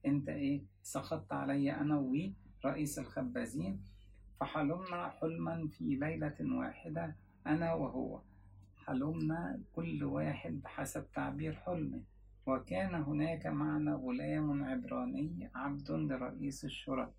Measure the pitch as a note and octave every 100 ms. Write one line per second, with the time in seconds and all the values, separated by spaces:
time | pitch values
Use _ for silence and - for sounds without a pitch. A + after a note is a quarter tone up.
0 | C#3 C#3+ C#3+ D3+ C#3 C#3+ - - - C3+
1 | - D#3+ - C#3 C#3 C#3 C#3 D3 D3 D3
2 | C3 C#3 G3 - - - C#3 C#3 C#3+ -
3 | C3 D3 B2+ B2 A#2 C3 F#3 G3 - -
4 | - - - - B2+ D#3 C#3+ F3 F3+ F3
5 | E3+ - D#3+ E3 E3 E3 D#3 - E3 C3+
6 | D#3 D#3+ D3+ - D3 B2+ C3 - E3 D#3
7 | E3 - - - - D#3+ E3 E3 C3 B2+
8 | - - - - - - - - - B2+
9 | D3 E3 D#3 E3 F3 - - - E2 D#2
10 | C#3+ C#3+ D3+ D3 - D3 - - C#3+ D3+
11 | - - C#3 C#3 D#3 D#3 F3+ E3+ C#3+ C3
12 | - - - - - C3 - F3+ F#3+ E3+
13 | C#3 D3 D#3 D#3+ D#3+ D3 D3+ D3+ D3+ C#3
14 | B2+ B2+ D3 D#3 D3+ C#3+ C3+ B2+ B2 B2+
15 | B2 C3+ D#3 F3 - B2+ C#3 C#3+ C#3 D#3
16 | D3+ B2+ B2+ C3 C#3+ C3+ - - - C3
17 | A#2+